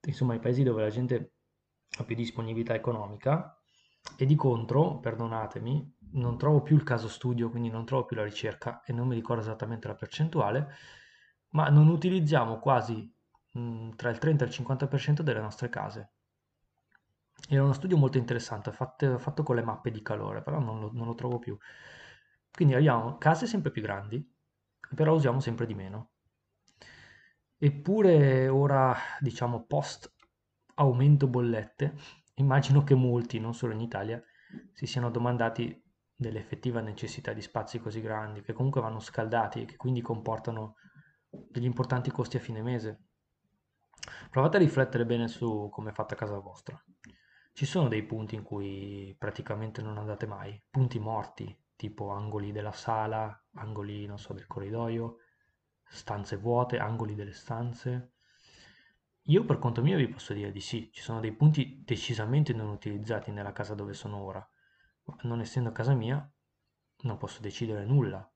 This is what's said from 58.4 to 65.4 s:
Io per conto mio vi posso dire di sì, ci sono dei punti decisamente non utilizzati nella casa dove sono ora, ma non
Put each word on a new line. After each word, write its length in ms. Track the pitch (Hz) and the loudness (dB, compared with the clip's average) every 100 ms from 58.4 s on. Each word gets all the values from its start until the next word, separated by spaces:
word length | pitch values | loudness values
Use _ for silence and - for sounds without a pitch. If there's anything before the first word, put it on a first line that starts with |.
| _ - - _ _ _ _ _ | _ -20 -20 _ _ _ _ _
Io 200 | - 160 | 4 4
per 140 | 233 135 | 4 0
conto 240 | 120 113 | 0 2
mio 160 | 135 185 | 2 2
vi 100 | 123 | 0
posso 260 | - - | -2 -8
dire 180 | 104 101 | -6 -6
di 100 | 98 | -8
sì, 300 | - 117 113 | -8 -8 -8
ci 80 | - | -16
sono 180 | - 113 | -8 -6
dei 120 | 110 | -6
punti 500 | 110 151 151 127 - | 4 6 6 -2 -8
decisamente 680 | - 110 - 110 107 139 147 | -6 -6 -4 -4 0 0 2
non 160 | 117 107 | 0 -4
utilizzati 600 | 101 107 104 107 107 - | -8 -8 -8 -4 -6 -6
nella 220 | 101 101 | -8 -10
casa 200 | - 101 | -8 -8
dove 200 | 104 101 | -8 -10
sono 240 | 101 104 104 | -10 -10 -10
ora, 300 | 98 95 - _ _ _ _ _ - | -10 -12 -16 _ _ _ _ _ -20
ma 120 | - | -10
non 200 | 120 117 | -6 -6